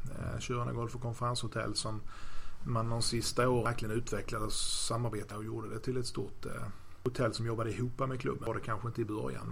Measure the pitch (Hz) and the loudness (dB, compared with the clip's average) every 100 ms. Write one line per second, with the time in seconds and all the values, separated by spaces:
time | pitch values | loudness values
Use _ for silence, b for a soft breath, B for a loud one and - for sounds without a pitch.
0 | 131 - - 120 - 120 123 117 117 120 | -2 -2 -2 -4 -2 0 0 0 -2 -2
1 | 117 113 120 123 110 113 110 104 110 104 | -4 0 0 0 -2 -2 -2 -2 -2 -2
2 | - B B B B B 143 117 117 117 | -2 B B B B B 2 2 2 2
3 | 110 117 - - 127 123 113 123 117 113 | 2 2 2 4 6 6 4 2 2 0
4 | - 101 - 110 110 - - - - 117 | 0 -2 0 0 2 2 2 2 2 2
5 | 120 104 90 104 110 113 107 110 135 127 | 0 -2 -4 -6 -4 -4 -4 -4 0 0
6 | 120 113 - - - 123 113 - B B | 0 -2 -4 -4 -4 -2 -4 -6 B B
7 | 127 123 117 98 117 110 113 101 123 123 | 0 2 2 2 0 2 0 0 0 0
8 | 131 127 143 127 113 101 - 110 117 113 | 0 0 -2 -2 0 -2 0 0 0 -2
9 | 107 107 131 - 110 | 0 0 -2 -2 -2